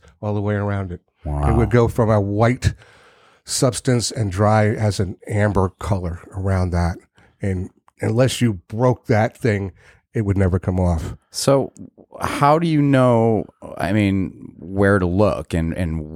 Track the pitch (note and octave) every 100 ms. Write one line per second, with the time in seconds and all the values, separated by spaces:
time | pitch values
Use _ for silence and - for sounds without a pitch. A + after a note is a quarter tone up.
0 | - - G#2+ G#2 G2+ G#2 G2+ G2+ F#2+ F2
1 | _ _ D#2 D2 D2 A2+ A2+ A#2+ A#2 -
2 | A2 G#2+ G2+ G2+ A#2 B2+ - - - -
3 | _ _ _ _ - - C3 - - A#2+
4 | G#2 - G#2 F#2 G#2 A2 G#2+ - G#2+ G2
5 | F#2 - - G#2 G#2 F#2+ F#2 - - G2
6 | F2+ F2 - G2 F#2+ F#2+ F2+ F2 F2 -
7 | _ _ _ _ G2+ F#2 F#2 _ _ -
8 | G#2 A2+ B2+ - A#2+ F#2+ - G#2+ B2+ A2+
9 | - G#2+ A#2 - B2 G2+ G2 - _ _
10 | _ A#2 G2+ F#2+ F#2+ F2+ - F#2 F2+ E2+
11 | - - _ - - C#3 A#2 - - _
12 | - - - - C#3+ D#3+ E3+ D3+ C#3+ C3+
13 | B2+ A#2 A2+ G#2+ - _ - - D#2 G#2+
14 | G2+ G2 E2+ F#2+ F#2 - E2 F#2+ G2 G2+
15 | F2+ F#2 G#2 - - E2+ E2 - F2+ D#2+
16 | D2+